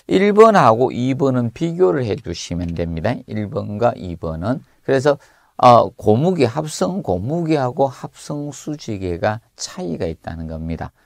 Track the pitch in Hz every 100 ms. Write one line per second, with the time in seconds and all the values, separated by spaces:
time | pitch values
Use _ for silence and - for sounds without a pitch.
0 | - 190 208 208 226 196 127 113 131 92
1 | 127 135 135 127 117 - 170 170 185 160
2 | 117 95 90 85 - 85 85 85 85 82
3 | 92 - - 107 104 104 104 104 117 -
4 | 90 85 82 80 95 139 - _ - 135
5 | 143 143 _ _ _ - 123 117 92 -
6 | 101 110 165 175 120 135 151 - 185 190
7 | - 90 107 170 160 151 127 131 139 131
8 | 156 - - 147 147 139 - 151 - 101
9 | 95 87 104 110 - - - - 180 165
10 | 85 82 - 82 80 80 80 120 - -